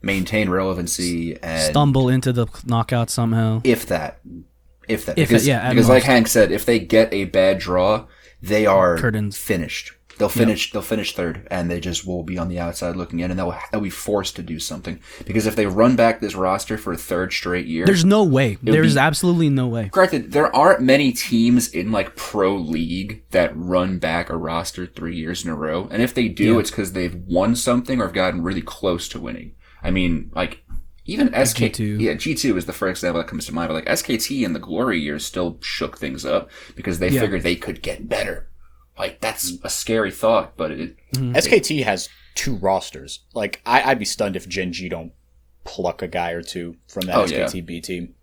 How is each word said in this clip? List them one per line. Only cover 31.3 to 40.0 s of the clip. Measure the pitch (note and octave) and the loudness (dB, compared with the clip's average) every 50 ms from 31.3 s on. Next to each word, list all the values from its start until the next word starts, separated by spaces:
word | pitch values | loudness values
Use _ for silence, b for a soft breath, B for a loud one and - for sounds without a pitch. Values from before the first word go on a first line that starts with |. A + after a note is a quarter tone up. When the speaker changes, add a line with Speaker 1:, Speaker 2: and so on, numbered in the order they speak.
| - | 4
Speaker 1:
S | G#2+ - A2+ A2+ | 2 0 0 2
K, | A#2 A#2 A2+ | 0 0 -2
Speaker 2:
G | - | 0
two. | - A2 G#2 G#2 G#2+ | -2 -4 -2 0 0
Speaker 1:
yeah, | A2 G#2 D#2 | 0 0 -2
G | A2 - D#3 D3+ | -2 -4 -4 -4
two | - - C3+ G2+ | 0 0 0 0
is | F#2 E2+ | 0 -2
the | - | -6
first | F2+ - G#2 F#2 F2+ - | -6 -4 -4 -4 -2 -2
example | - F2+ E2+ E2+ | -2 -2 -2 -2
that | E2 - | -4 -4
comes | - D#2+ - | -8 -10 -8
to | - - | -6 -6
mind, | E2 E2+ D#2+ | -6 -4 -4
but, | D#2 | -4
like, | D#2+ - - | -4 -2 -2
S | - - | -2 -2
K | - - C4 | 0 -2 -2
T | - - - - C#4 A#2 | -2 -2 -4 -2 -2 -2
and | F2+ E2 | -2 -2
the | C#2+ | -6
glory | - - D#2 F#2 B2 C3 G2+ E2 | -6 -6 -4 -2 0 0 0 -2
years | D2 D2 D2 D2+ - | -2 -4 -6 -6 -8
still | - - F#2 F2+ F2 - - | -8 -4 -4 -4 -4 -4 -8
shook | - - - - - C#2+ - - | -10 -8 -6 -6 -6 -6 -6 -8
things | - C2+ C2 C2 C2+ | -8 -8 -8 -8 -4
up | C2 D2 G2+ - B B B B B B | -2 -2 -2 -2 B B B B B B
because | - - G2+ F2 D#2+ | -8 -6 -4 -2 -2
they | F2+ F#2 | 0 0
Speaker 2:
Yeah. | C3+ C3 | 2 2
Speaker 1:
figured | A2+ G2+ G2 F2+ | 0 0 0 -2
they | - F2 F2 | 0 -2 -2
could | - - - E2 - | -2 -4 -10 -10 -8
get | - - - - - A2+ | -8 -10 -10 -10 -6 -4
better. | A2+ G2 - G2+ E2+ - - - - - - - - - - _ _ - | -4 -4 -2 -4 -6 -8 -8 -10 -12 -18 -20 -20 -20 -20 -20 _ _ -8
Like, | F#2+ F2+ - _ | -8 -8 -6 _
that's | - A2 G#2+ - - F2+ F2+ F2 - | -6 -6 -4 -4 -6 -8 -8 -8 -8
a | - | -8
scary | - - - - A2+ A2+ | -8 -6 -2 -2 0 0